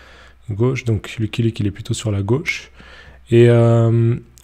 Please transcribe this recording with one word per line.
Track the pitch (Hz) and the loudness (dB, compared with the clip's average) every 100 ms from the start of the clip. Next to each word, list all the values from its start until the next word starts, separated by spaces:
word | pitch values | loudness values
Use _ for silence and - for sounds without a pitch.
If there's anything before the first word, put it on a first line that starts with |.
| - - - - - | -20 -20 -20 -20 -12
gauche, | 101 123 131 | -4 -4 -2
donc | 117 104 - - | -4 -4 -6 -8
Lucky | 107 - | -8 -2
Luke, | 113 110 | -4 -2
il | 101 | -6
est | |
plutôt | - - | -6 -10
sur | 117 113 | -8 -6
la | 101 | -4
gauche. | 98 127 175 - - - - - - - - | -2 -4 -4 -10 -12 -20 -20 -20 -20 -20 0
Et, | 117 120 | 4 6
euh, | 117 117 117 113 117 117 117 - - | 6 4 4 2 2 2 0 -6 -6